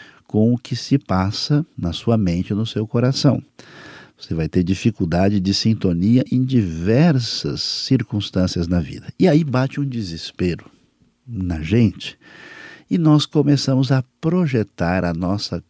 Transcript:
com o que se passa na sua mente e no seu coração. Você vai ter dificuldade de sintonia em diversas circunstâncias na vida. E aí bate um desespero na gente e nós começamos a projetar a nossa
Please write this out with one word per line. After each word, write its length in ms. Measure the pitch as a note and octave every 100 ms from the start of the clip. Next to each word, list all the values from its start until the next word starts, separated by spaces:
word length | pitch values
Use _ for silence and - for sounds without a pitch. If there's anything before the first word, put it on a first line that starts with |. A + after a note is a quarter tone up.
| - - _
com 280 | G#2+ A2
o 40 | B2
que 180 | - B2
se 220 | - C#3+
passa 680 | - F#2 F#2+ G#2+ - D3 E3 -
na 140 | F2
sua 260 | E2+ - A#2
mente 340 | F#2+ E2+ F#2
e 40 | G#2
no 100 | A2+
seu 220 | - A2
coração. 560 | A#2+ B2 C3+ C#3+ A#2+ - _ - - - - - _
Você 160 | -
vai 140 | E2 D#2
ter 160 | F#2
dificuldade 800 | F2 F#2+ A#2+ G#2 F2+ E2+ G2 G#2
de 120 | F#2
sintonia 720 | G2 A2+ A2 F#2+ E2+ G2 B2 -
em 120 | B2
diversas 1160 | C3 C3 G2 D#2+ F2 A2+ E3+ C3+ A#2 - - -
circunstâncias 1080 | - - - - - G#2 G2 F#2+ F2+ - E2+
na 120 | F2+
vida. 280 | D2 - - -
E 80 | -
aí 160 | D3
bate 360 | D#3+ B2+ C3 -
um 60 | C#3
desespero 800 | A#2+ G2 E2 - - F2+ E2+ - _ _ _ _ _ -
na 340 | A2 F2+ E2
gente 560 | D#2 A2 A2 - - - - - - - - - -
e 80 | F#3+
nós 280 | D#3 D3+ C#3
começamos 640 | D#3 C#3+ C#3+ - C3 C3
a 120 | C3+ B2 _
projetar 800 | D#3+ F3+ E3 A#2+ G#2 - E2+ F#2
a 100 | F2
nossa 500 | E2 F2+ G2+ - E2+ -